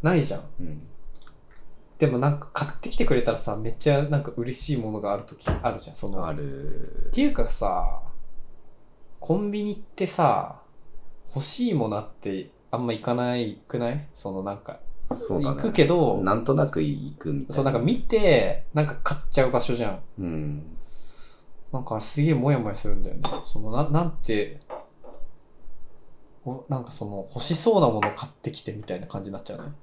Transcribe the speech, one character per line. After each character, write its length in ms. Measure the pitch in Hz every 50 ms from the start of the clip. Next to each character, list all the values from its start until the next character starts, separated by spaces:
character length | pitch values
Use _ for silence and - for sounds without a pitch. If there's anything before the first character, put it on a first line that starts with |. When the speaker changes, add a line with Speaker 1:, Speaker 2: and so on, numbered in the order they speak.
Speaker 1:
な 140 | - 160 185
い 80 | 165 139
じ 100 | - -
ゃ 40 | -
ん。 60 | - - - -
Speaker 2:
う 40 | -
ん。 240 | - - - - - - - - - - - - - - - - - - - - - - - - - - -
Speaker 1:
で 100 | 156 143
も 100 | 127 123
な 100 | 131 147
ん 100 | 147 143
か 80 | - -
買 160 | - - - 147
っ 40 | - -
て 100 | - -
き 80 | - -
て 80 | -
く 80 | - 139
れ 80 | 123
た 100 | 117 -
ら 60 | 110 -
さ、 180 | - - 104
め 140 | 107 107 113
っ 80 | 113 -
ち 120 | - 147
ゃ 140 | 143 139 147
な 140 | 147 147 143
ん 60 | 143
か 100 | - -
嬉 240 | - 120 123 127 -
し 120 | - - 147
い 40 | 123
も 140 | 110 107
の 80 | 107 107
が 140 | 104 101 101
あ 40 | 101
る 60 | -
時 240 | - - - - -
あ 240 | - - - 120
る 80 | 110 -
じ 100 | - -
ゃ 40 | -
ん、 20 |
そ 140 | - - -
の。 180 | - - 85 82
Speaker 2:
あ 60 | 76
る。 720 | 73 73 143 139 67 143 147 - - - - - - - -
Speaker 1:
っ 40 |
て 100 | - -
い 60 | 285 294
う 60 | -
か 160 | - 113 -
さ、 520 | - - 110 101 90 90 87 - - - - - - - - - - - - - - - - - - - - - - - - - - -
コ 160 | - - 165 196
ン 120 | 208 208
ビ 120 | 202 208 208
ニ 120 | 208 202
っ 20 | 202
て 280 | - - - - 190 185
さ、 520 | - - 170 135 107 95 - - - - - - - - - - - - - - - - - - -
欲 80 | 139
し 280 | 139 - - - 247 240
い 40 | 196
も 140 | 147 113 107
の 100 | 107 104
あ 40 |
っ 80 | - -
て 380 | - - - 101 98 95 92 - _ _ _ -
あ 80 | - 120
ん 80 | 123
ま 60 | 120
行 100 | 113 110
か 140 | - - 120
な 220 | 123 123 123 123 123
い 240 | 120 107 101 - -
く 140 | - - 120
な 120 | 120 117 131
い？ 160 | 147 147 - -
そ 160 | - - 98 95
の 100 | 98 95
な 120 | 98 101
ん 20 | 101
か、 240 | - - - - - - - - - -
Speaker 2:
そ 260 | 254 247 - - 98 92
う 60 | 143
だ 80 | 139
ね。 40 | 139
Speaker 1:
行 60 | - - 226
く 20 |
け 140 | - - 147
ど、 360 | 143 175 175 156 120 98 95 92
Speaker 2:
な 100 | 95 101
ん 100 | 113 113
と 100 | 127 135
な 120 | - 139 143
く 140 | - 160
行 340 | 78 - 71 - - 143 - -
く 140 | - 80 73
み 60 | -
た 40 | 135
い 20 | -
な。 60 | -
Speaker 1:
そ 60 | 143
う、 40 | 135
な 60 | 135
ん 20 | 127
か 60 | 117
見 220 | 117 160 247 247
て、 640 | - - 233 214 208 185 151 120 101 - - - - - -
な 100 | 151 151
ん 40 | 147
か 80 | 131 - -
買 140 | - 151 -
っ 40 | - -
ち 100 | - -
ゃ 40 | 131
う 60 | 127
場 100 | 123 120
所 140 | - - 123
じ 100 | 120 117
ゃ 60 | 104
ん。 80 | 95 - - - - -
Speaker 2:
う 60 | 95
ん。 520 | 85 82 78 76 73 73 73 76 76 - - - - - - - - - - - - - - - - - - - -
Speaker 1:
な 80 | - 131
ん 60 | 123
か 160 | - 113 107
す 200 | 104 - - 147
げ 100 | 147 160
え 20 | 156
モ 180 | 127 123 139
ヤ 80 | 147 127
モ 100 | 110 104
ヤ 60 | 98
す 120 | - - -
る 80 | -
ん 80 | - -
だ 60 | -
よ 40 | -
ね。 60 | - 147 - - - -
そ 160 | - - 110
の、 120 | 107 110
な-、 180 | 113 127 147 147
な 120 | 147 156
ん 100 | 175 165 - - -
て、 360 | - 110 104 101 - - - - - - - - - _ _ - - - - - - - - - - - - - - - - - - - - - - - - - - - - -
お-、 200 | 123 127 135 - -
な 100 | 139 131
ん 60 | 120
か 60 | -
そ 140 | - - 110
の、 220 | 101 101 98 95 - -
欲 80 | 120
し 140 | - - 175
そ 220 | 160 - 233 220 196
う 40 |
な 60 | 151 123
も 140 | 107 107
の 100 | - - -
買 120 | - - -
っ 40 |
て 200 | - _ - -
き 100 | - -
て 120 | - - 104
み 100 | 104 101
た 120 | - 92
い 40 | 90
な 80 | 92 -
感 160 | - 101 98
じ 60 | 98
に 40 | 98
な 60 | 95
っ 40 | -
ち 100 | - 98
ゃ 40 | -
う 40 |
ね。 100 | - 147 147 -